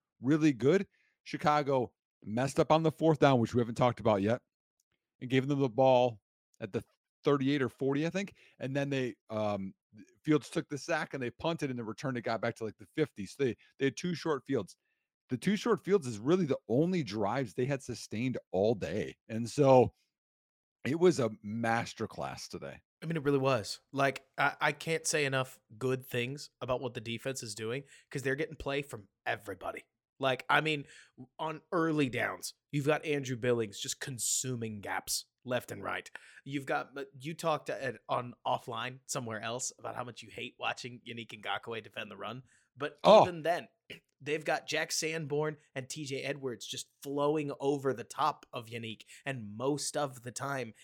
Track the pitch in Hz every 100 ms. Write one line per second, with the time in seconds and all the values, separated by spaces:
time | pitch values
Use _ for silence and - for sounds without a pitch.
0 | _ _ 120 156 156 123 123 185 196 _
1 | _ _ - 139 - 147 135 135 117 -
2 | _ _ - 110 135 - 160 156 160 -
3 | 160 151 143 131 110 120 117 117 127 117
4 | 110 104 101 120 - _ _ _ _ _
5 | _ _ 123 131 131 143 135 110 131 127
6 | 123 113 _ _ _ _ 110 113 - _
7 | _ _ - 143 131 143 123 - 135 139
8 | 160 175 202 - _ _ 131 139 139 139
9 | 127 - - 110 107 101 95 - _ 107
10 | - _ - 151 - - 147 143 - 160
11 | 156 139 120 - 165 170 143 123 110 110
12 | 135 123 117 113 120 - 110 - 101 -
13 | 151 - 95 - 139 104 _ - 139 135
14 | 180 165 165 143 - 135 98 - _ _
15 | _ _ _ 123 - 208 240 208 - 202
16 | 131 107 120 185 156 117 - 117 165 185
17 | 123 104 101 123 123 - 127 139 - 117
18 | - 107 127 117 - 90 104 120 85 95
19 | 71 - - 113 117 - 139 131 110 -
20 | _ _ _ _ _ _ _ _ 117 160
21 | 180 135 117 110 104 110 113 117 117 -
22 | 107 - 69 65 - 90 69 - _ _
23 | 160 165 139 143 131 127 98 - _ 131
24 | 139 135 - - 143 135 151 151 - 160
25 | 160 160 139 135 131 - _ 107 127 131
26 | 127 123 120 143 - _ 120 127 127 120
27 | 113 117 131 131 117 104 110 127 139 -
28 | _ 143 131 135 156 131 - 139 143 113
29 | 101 _ - 117 - 92 85 - - _
30 | _ _ 135 127 - 147 151 151 139 -
31 | - - 127 - 156 156 - - 165 151
32 | 135 117 104 92 - - _ 147 139 151
33 | 165 147 127 127 123 120 110 107 131 -
34 | - 123 - - 127 123 113 107 98 95
35 | - - - _ 123 123 - 104 95 92
36 | - - - - - 143 131 147 143 135
37 | 139 135 135 165 165 151 - 107 131 110
38 | - 127 123 - 123 123 - 113 123 127
39 | - 143 117 107 113 123 - - 117 110
40 | 123 117 110 - 120 - 117 113 127 120
41 | 117 117 113 107 101 101 - 113 107 120
42 | 107 98 101 123 - _ _ - 147 -
43 | 175 208 180 170 156 170 - _ - -
44 | _ _ 131 160 151 156 - 156 160 -
45 | 160 160 147 147 156 151 _ 139 117 151
46 | 139 135 135 143 135 110 - 131 - _
47 | 143 143 143 156 143 139 139 143 135 117
48 | 113 - 151 143 - 131 113 117 113 104
49 | - - - 135 104 107 131 143 - 151
50 | 143 127 110 - 139 139 117 -